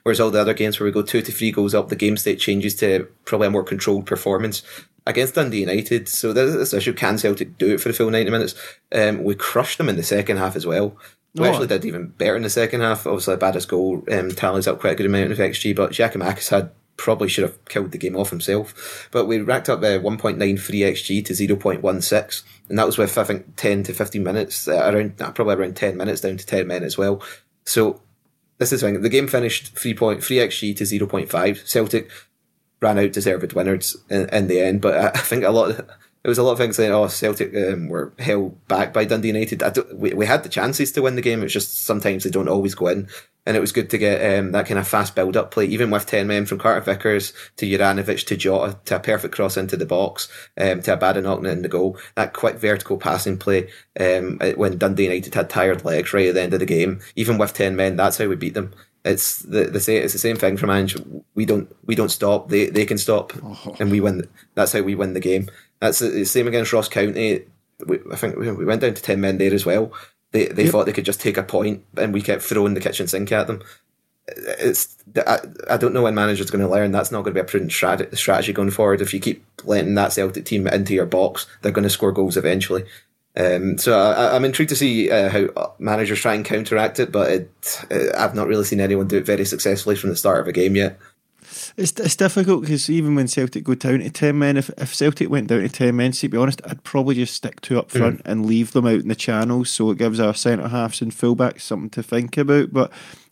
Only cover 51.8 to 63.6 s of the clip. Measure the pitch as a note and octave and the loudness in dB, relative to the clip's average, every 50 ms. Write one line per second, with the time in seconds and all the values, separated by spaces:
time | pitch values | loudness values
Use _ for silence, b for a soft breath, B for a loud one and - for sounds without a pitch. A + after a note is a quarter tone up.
51.8 | F#2 F#2+ F#2+ B B B B - G#2 - - - - A2 - - A2 G#2 G#2 F#2+ | 0 0 -2 B B B B -4 -4 -2 -2 -2 -2 -2 -2 0 0 0 0 0
52.8 | - - G2+ F#2+ - D#2 D2+ F#2 - G2+ F#2 F#2+ - G2+ G2 F#2 F#2 B B B | -2 -4 -6 -2 0 -2 -2 0 -2 -2 -4 -4 0 2 2 2 0 B B B
53.8 | B B _ - F#2 F2+ F2+ F#2 F2+ F#2 - - - F#2+ - - G#2 F#2+ F#2 E2+ | B B _ 0 2 2 2 2 0 -4 -4 -2 -2 -2 0 2 0 0 0 0
54.8 | G#2 G2 F#2+ G2 G2 F2+ F2+ F2+ F2+ - - G#2 F2 - - - F#2 F#2+ F2+ F2 | 0 0 2 2 2 0 0 -2 -4 -4 -2 -2 -2 0 0 2 2 2 2 0
55.8 | - F2 D#2+ D#2 - - - G2+ F#2+ F2+ F2+ F#2 F2+ F2+ F#2+ F2+ F#2 F2 F2 E2 | 0 -2 0 0 0 0 2 2 4 4 4 2 0 0 0 0 0 2 2 2
56.8 | F2 F#2+ F#2+ G2 B B B - A2+ A2+ A2+ G#2 G#2 G2 - - G2+ F#2+ F#2+ F#2 | 2 2 -2 -4 B B B -4 0 0 2 2 2 0 0 0 0 0 2 0
57.8 | F#2+ F#2+ F#2 F#2 F#2+ G2+ G2 - A2 G2 F#2 D#2+ E2+ F2+ F2 G#2+ F#2+ G2+ - b | 0 0 2 2 2 2 2 0 -2 -2 -2 -2 -4 -6 -4 -4 -6 -6 -10 b
58.8 | b b b _ - F#2+ G2 G2 - - - - - - G2+ G#2+ - - - G2+ | b b b _ -2 -2 0 0 0 -4 -4 -6 -8 -4 0 0 0 2 0 -4
59.8 | - A2 A2 G#2+ B1+ - - - - A#2 A2+ - - F#2+ G2 G2 - G2+ G2 G2 | 0 0 0 0 0 -2 -4 -2 -2 -2 -2 0 0 0 0 0 0 2 2 2
60.8 | F#2+ F#2+ - - - - - D2 - _ - G#2 A2 - G#2+ G2+ D#2+ - - _ | 2 0 -2 -6 -10 -12 -16 -16 -16 _ -4 -4 0 2 2 0 0 -4 -14 _
61.8 | - G#2+ A2 G2+ G#2+ F2 - - G#2 G2+ G#2 G2 - - G2+ G2+ G2+ - E2+ G#2 | -4 -2 0 0 2 0 0 0 2 2 2 0 0 0 2 2 2 2 2 0
62.8 | G#2 G2+ A2 G2+ - - G#2+ G2+ - - - - - G#2+ G2 - | 0 2 0 -2 0 2 2 0 0 -4 -12 -14 -14 -14 -16 -14